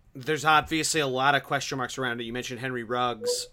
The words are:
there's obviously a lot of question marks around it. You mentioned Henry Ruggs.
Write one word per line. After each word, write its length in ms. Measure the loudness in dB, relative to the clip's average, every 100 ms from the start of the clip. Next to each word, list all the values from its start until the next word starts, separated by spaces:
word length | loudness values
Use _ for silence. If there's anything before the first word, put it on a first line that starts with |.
| _
there's 320 | -8 -4 0
obviously 560 | 4 4 4 0 0 2
a 60 | 2
lot 300 | 4 4 4
of 80 |
question 340 | 2 -4 -2 -4
marks 180 | -4 -2
around 240 | -2 -2
it. 40 |
You 80 | -4
mentioned 260 | -6 -6 -6
Henry 240 | -6 -4
Ruggs. 640 | -2 0 0 0 -4 -4 -6